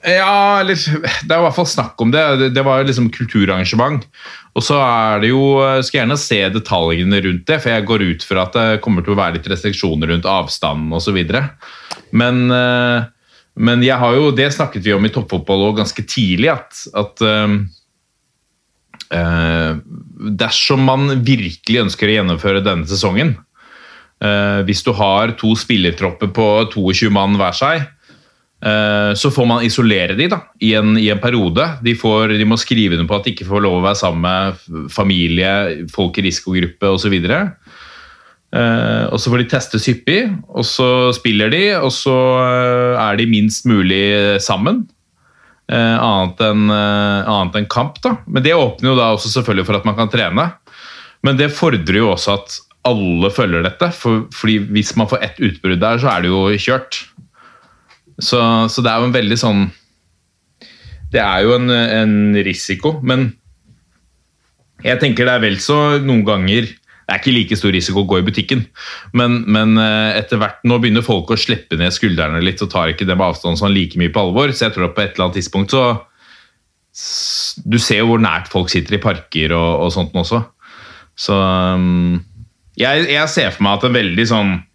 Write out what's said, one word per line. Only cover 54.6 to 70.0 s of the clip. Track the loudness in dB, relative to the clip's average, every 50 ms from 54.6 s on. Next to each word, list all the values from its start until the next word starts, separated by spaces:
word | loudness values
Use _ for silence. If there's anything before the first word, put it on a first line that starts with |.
| 0 0 0
hvis | -2 -2 0 0 -2
man | 0 0
får | 0 -2 -4 -6
ett | -6 -2 -2
utbrudd | -2 -2 -2 _ -2 0 2 2
der, | 0 0 0
så | 0 0 0
er | 0 0
det | 0 0
jo | 2 2 0 0 0
kjørt. | 0 0 -2 -2 -2 -6 -12 -14 -14 -16 _ -20 -20 _ _ _ -20 -20 -20 -20 _ _ _ _ _ _ -20 _ _ _ -16 -10
Så, | -6 -2 0 2 2 2 2 2 2 0
så | 0 -2
det | -2 0
er | 0 0
jo | 0
en | 0 0
veldig | 0 0 0 -2 0
sånn, | 0 0 2 2 0 0 -4 _ _ _ _ _ _ _ _ _ _ _ _ _ _ _ _ _ -20 -20 -20 _ -20 -20 -20 -16 -16 -4 -2
det | 0
er | 0 2 0 2 2
jo | 4 4
en, | 2 2 2
en | 2 2 2 0 2 2 2 2 4 4 4 2 2 2
risiko, | 0 0 -2 -6 -4 -6 -6 -2 -2 -2 -2 -2 -2
men | 0 0 0 0 -2 -4 _ _ _ _ _ _ _ _ _ _ _ _ _ _ _ _ _ _ _ _ _ _ _ _ _ _ _ _ _
jeg | -4 -2 -2 0 0
tenker | 0 2 2 2 2
det | 2
er | 2 2
vel | 0 0 -2
så | -2 0 2 2 2 2 2 0
noen | 0 2 2 2 2
ganger, | 2 0 0 2 2 2 0 0
det | -4 -8 _ _ _ _ _ _ -6 -4
er | -2
ikke | 0 0 0
like | 0 0 0 -2 0
stor | 0 0 0
risiko | 0 0 0 -2 -2
å | 0 0
gå | 0 0
i | 0
butikken, | 0 -2 -2 -2 -2 -2 -2 -2 -6 _ -20 -18 -16 -16 -18 -18 -4 -2
men, | 0 2 2 0 -2 0
men, | 0 2 2 4 4 4 4
eh, | 4 2 0 0